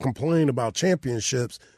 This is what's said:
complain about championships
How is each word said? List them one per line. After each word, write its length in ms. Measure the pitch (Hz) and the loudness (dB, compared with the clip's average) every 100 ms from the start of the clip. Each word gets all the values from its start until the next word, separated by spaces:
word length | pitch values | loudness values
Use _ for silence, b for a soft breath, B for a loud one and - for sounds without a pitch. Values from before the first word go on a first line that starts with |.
complain 480 | 135 110 151 165 147 | -4 -2 0 2 2
about 240 | 123 113 | 2 -2
championships 840 | - 185 180 131 117 - 127 120 - b | 0 2 2 0 -2 -2 -2 -2 -8 b